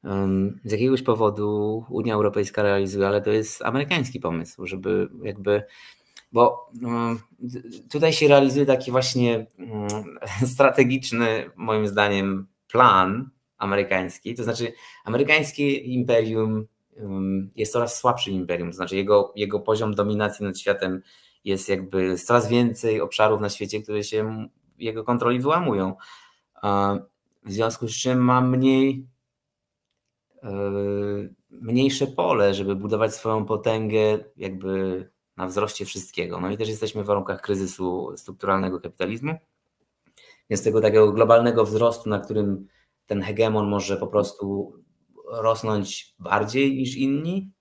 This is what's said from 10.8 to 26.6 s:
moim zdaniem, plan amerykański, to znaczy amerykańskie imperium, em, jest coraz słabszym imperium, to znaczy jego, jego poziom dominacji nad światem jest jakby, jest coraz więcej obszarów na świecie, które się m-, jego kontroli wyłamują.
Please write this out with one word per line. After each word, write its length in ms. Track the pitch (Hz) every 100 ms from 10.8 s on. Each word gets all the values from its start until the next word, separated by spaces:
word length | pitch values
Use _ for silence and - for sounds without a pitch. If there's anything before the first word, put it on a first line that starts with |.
| 123 131 127 117 117 110 - -
moim 320 | 110 107 104
zdaniem, 600 | 101 104 98 98 95 95 _ _
plan 580 | 117 123 95 92 110 135 _ _ _
amerykański, 800 | 104 101 98 95 90 - 110 120
to 80 |
znaczy 300 | 113 117 117 - - - 104
amerykańskie 680 | 120 143 156 147 - 143 139
imperium, 880 | 123 127 123 117 110 110 110 110 110 _ _ -
em, 540 | 104 95 95 98 95 -
jest 180 | 107
coraz 260 | 120 120 -
słabszym 340 | 123 117 -
imperium, 360 | 95 87 87 87
to 60 | 87
znaczy 200 | 87 95
jego, 380 | 98 104 98 104
jego 240 | 101 101
poziom 360 | - 110 110 101
dominacji 500 | 104 104 104 - 104
nad 140 | 90
światem 420 | - 101 92 92 _ - _ _
jest 260 | 101 95 -
jakby, 340 | 98 95 95
jest 240 | 92 90 -
coraz 200 | 120 110
więcej 520 | 120 120 107 113 107
obszarów 400 | - - 110 104
na 80 | 104
świecie, 320 | - 98 107
które 220 | 104 107
się 160 | 101 110
m-, 300 | 110 110 107 _ _ _
jego 260 | 113 110
kontroli 360 | 110 120 123 123
wyłamują. 560 | 135 165 165 101 95 95 - - - _ _ _